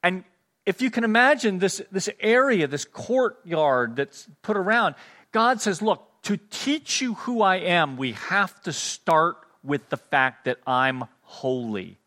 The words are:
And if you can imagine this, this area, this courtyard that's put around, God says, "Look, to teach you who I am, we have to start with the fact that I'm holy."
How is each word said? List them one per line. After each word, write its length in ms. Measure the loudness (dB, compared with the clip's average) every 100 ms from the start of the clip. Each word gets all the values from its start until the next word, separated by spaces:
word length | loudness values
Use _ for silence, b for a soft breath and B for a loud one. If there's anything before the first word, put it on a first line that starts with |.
And 220 | -2 -2 -10 _ _ _ -4
if 160 | -2
you 80 | -2
can 140 | 0
imagine 560 | 0 4 4 4 0 0
this, 220 | -2 -2 -8
this 180 | -6 -6 -4
area, 480 | 2 4 4 2 0
this 160 | -2
courtyard 1120 | -8 -14 -2 0 0 -4 -6 0 2 2 0 -4
that's 320 | -6 -8 -20 -14
put 160 | -4 -2
around, 380 | 2 2 2 -2 B B B
God 300 | 0 2 2
says, 200 | -2 -2
"Look, 220 | 0 -2 -4 _
to 140 | -6 -6 _
teach 520 | -8 -4 -4 -4 -4
you 120 | -4
who 280 | -6 -4 2
I 160 | 2 2
am, 380 | 2 2 0 -2
we 180 | -6
have 460 | -6 -2 -2 -2 -6
to 120 | -10
start 640 | -6 -8 -6 2 4 4 -2 _ _
with 240 | -4 -4 -4
the 80 | -8
fact 480 | _ 2 2 0 -6
that 140 | -4 -2
I'm 380 | 0 0 -2 -10 _
holy." 760 | _ -8 -4 -4 -4 -8 -8 -18